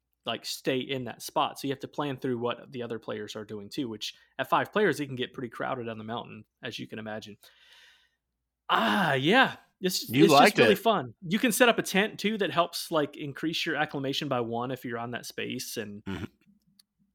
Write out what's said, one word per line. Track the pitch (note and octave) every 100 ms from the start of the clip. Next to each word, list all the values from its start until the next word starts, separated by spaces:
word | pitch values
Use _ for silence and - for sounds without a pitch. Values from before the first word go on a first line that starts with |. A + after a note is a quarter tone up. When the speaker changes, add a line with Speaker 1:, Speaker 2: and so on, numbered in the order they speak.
| _ _ -
Speaker 1:
like, | A2+ -
stay | - - C3
in | B2 C3+ A#2+
that | -
spot. | - - C3+ -
So | C#3
you |
have | C3
to | C3+
plan | - D3 C3
through | C#3 A#2+
what | A#2+ A#2 -
the | C3
other | A#2 A2+
players | - A2 G#2+ A2+
are | G#2
doing | G#2+ G2+
too, | - B2+
which | G#2+ - - _ -
at | C3
five | D#3+ C3
players, | G#3 G#3 C#3
it | C#3+
can | B2+
get | B2
pretty | - A#2
crowded | - C3 C3 A#2
on | A2
the |
mountain, | G#2+ A#2 - G#2+ G#2+ _
as | B2+ A2+
you | B2+
can | A2
imagine. | A2 G#2+ G#2+ G#2 - _ _ - - _ _ _ _ _ _ _ -
Ah, | F3+ A3 G#3 E3+
yeah. | C3+ C#3+ A#3+ A3 - _ _
It's, | F3+ - -
Speaker 2:
You | A#2+ D#3+
Speaker 1:
it's |
just | -
Speaker 2:
liked | G#3 -
Speaker 1:
really | B2+
Speaker 2:
it. | G3
Speaker 1:
fun. | A3+ G3+ B2 - E3+
You | G#3
can | B3+
set | G3 B3
up | G#3+
a |
tent | - F#3+ G#3 -
too | G3+ A3
that | F#3
helps, | C#3+ F3 - -
like, | E3 D3 -
increase | D3 C3 D#3+ E3 -
your | D3
acclimation | D3+ D3 C3+ C#3 D3
by | B2+
one | A#2 A#2 B2
if | B2+
you're | B2 A#2
on | A#2
that | A#2 -
space. | - A2 B2 - -
And | G#2+ G#2
Speaker 2:
Mm-hmm. | G2+ F2+ F#2 _ _ _ _ _ _ _ _